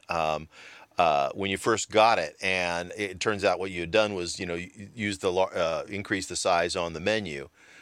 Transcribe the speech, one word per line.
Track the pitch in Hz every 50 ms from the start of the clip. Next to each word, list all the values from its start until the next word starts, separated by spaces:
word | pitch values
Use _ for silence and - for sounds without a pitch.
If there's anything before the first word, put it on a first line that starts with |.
| _ -
um, | 87 82 80 78 78 76 78 76 - - - - - - - - _ -
uh, | 87 80 76 71 69 67 -
when | - 98 98
you | 98
first | 95 - 120 113 98 - -
got | 101 107 107 117 113 98
it. | 82 76 - - -
And | 95 95 92 90 87 87 85 87 87 -
it | 95 104 98 92 90
turns | - 120 107 98 92
out | 101 90 87
what | 92 98 92
you | 87
had | 85 85
done | 82 110 107 104 101
was, | 92 87 85 - -
you | 98
know, | 87 85
y-, | 87 90 92 - 110 101 95 -
use | 117 107 104 101 95
the | - 95 90
lar-, | 92 95 92 -
uh, | 98 85 80 82 76 71 -
increase | 104 120 101 - 110 95 92
the | - 90
size | - - 98 90 85 87 87 85
on | 92 85 85 82
the | 80
menu, | 85 101 107 110 104 87 76 69 69 - _ _ - - - -